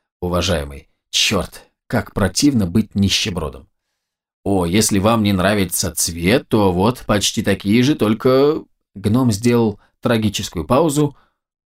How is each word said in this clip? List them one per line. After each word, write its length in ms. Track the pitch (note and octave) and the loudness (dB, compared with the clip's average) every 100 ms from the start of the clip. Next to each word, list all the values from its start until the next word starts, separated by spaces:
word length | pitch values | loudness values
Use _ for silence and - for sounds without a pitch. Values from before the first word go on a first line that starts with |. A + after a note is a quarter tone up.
| _ _ | _ _
«Уважаемый, 640 | F2+ F2 E2+ E2 C#2 C#2 - _ _ | -4 -2 0 -2 -6 -14 -20 _ _
чёрт, 560 | - - - - - - _ - | -2 0 -2 -4 -12 -20 _ -6
как 260 | A#2 - | -4 -4
противно 540 | - F#2+ - D3 B2+ F2+ | -2 -2 2 2 2 0
быть 280 | G#2+ G2+ G2+ | 0 -2 0
нищебродом!» 720 | G2 - A2+ E2+ D2+ C#2 - _ _ _ _ _ _ _ F#2+ | 0 0 -4 -6 -8 -10 -20 _ _ _ _ _ _ _ -2
«О, 200 | G2 E2+ | 0 2
если 340 | G2+ G#2+ G2+ | 2 2 2
вам 240 | G#2 A#2 | 2 2
не 100 | G#2 | 2
нравится 600 | F#2+ F#2 G#2+ F2 - F2+ | 2 0 0 -2 -4 -4
цвет, 540 | - - E2+ E2+ A#2+ - | -4 -6 -2 0 0 0
то 240 | A2 G2 | 2 2
вот 320 | F2 G#2+ A#2+ - | 2 0 -2 -2
почти 380 | G#2 - - | -2 -2 -2
такие 400 | G#2 F#2+ G2+ A2+ | -2 -2 2 4
же, 120 | B2 D#3 | 4 2
только...» 680 | G#2+ A2 B2+ C3 C#3+ D#3 - _ _ G2 | 0 0 2 4 4 0 -6 _ _ -6
Гном 360 | G2+ A#2+ B2 | -2 2 0
сделал 480 | G2+ A#2+ A#2+ A2 G2+ _ _ | 0 2 2 0 -4 _ _
трагическую 680 | A#2+ A#2 G#2+ - G2+ - D2+ | -2 0 0 -4 -6 -8 -2
паузу. 520 | B2+ E3+ C#3+ D3 - _ _ _ _ _ | 0 2 0 -2 -6 _ _ _ _ _